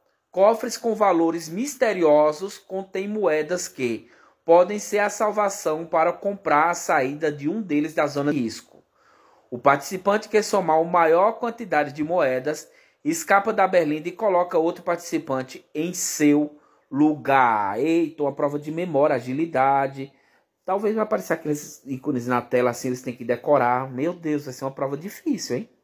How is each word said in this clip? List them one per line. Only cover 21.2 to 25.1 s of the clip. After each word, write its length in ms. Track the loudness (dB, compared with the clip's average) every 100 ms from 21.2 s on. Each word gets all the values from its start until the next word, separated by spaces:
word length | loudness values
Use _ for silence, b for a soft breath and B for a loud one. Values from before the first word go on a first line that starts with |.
| -2
aqueles 480 | -4 -2 -6 -6 -16 -10
ícones 420 | -6 -4 -4 -2
na 140 | -2
tela 300 | 0 2 2
assim, 180 | 0 -4
eles 120 | -6
têm 140 | -8 -8
que 100 | -4
decorar. 680 | -2 2 4 4 0 -2
Meu 220 | -4 -6
Deus, 320 | -4 -4 -4 -4
vai 80 |
ser 120 | -8 -8
uma 60 |
prova 260 | -4 -4 -6
difícil, 600 | -10